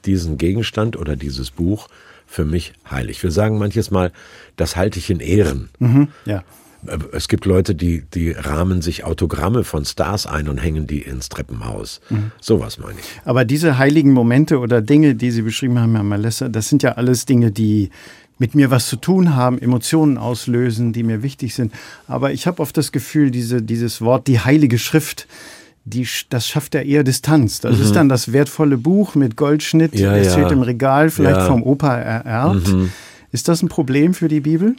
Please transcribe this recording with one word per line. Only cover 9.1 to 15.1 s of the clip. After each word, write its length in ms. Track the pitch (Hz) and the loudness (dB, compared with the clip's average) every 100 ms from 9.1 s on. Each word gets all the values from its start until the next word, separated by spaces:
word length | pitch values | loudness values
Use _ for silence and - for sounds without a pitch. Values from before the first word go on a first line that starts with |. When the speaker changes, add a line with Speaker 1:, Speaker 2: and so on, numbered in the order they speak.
| 80 82 69 85 120 | -4 -4 -2 0 0
Speaker 1:
von 220 | 82 78 | -2 -4
Stars 420 | 71 - 78 101 - | -4 -4 -4 -4 -4
ein 220 | 76 76 | -6 -4
und 100 | 67 | -4
hängen 300 | 85 78 73 | -4 -4 -4
die 140 | 73 | -6
ins 260 | 69 65 - | -8 -12 -10
Treppenhaus. 720 | - - 57 55 50 52 - - | -12 -12 -10 -10 -10 -12 -16 -6
Speaker 2:
Mhm. 220 | 110 107 - | -6 -6 -6
Speaker 1:
Sowas 380 | - 107 110 - | 0 0 -2 -10
meine 200 | - 98 | -14 -16
ich. 80 | - - | -16 -10
Speaker 2:
Aber 200 | - 127 | -2 0
diese 340 | 117 147 165 131 | 0 0 2 2
heiligen 340 | 139 156 139 | 4 4 6
Momente 460 | 131 117 127 156 147 | 4 4 2 2 0
oder 240 | 120 120 | 2 0
Dinge, 320 | 107 147 151 | 4 4 4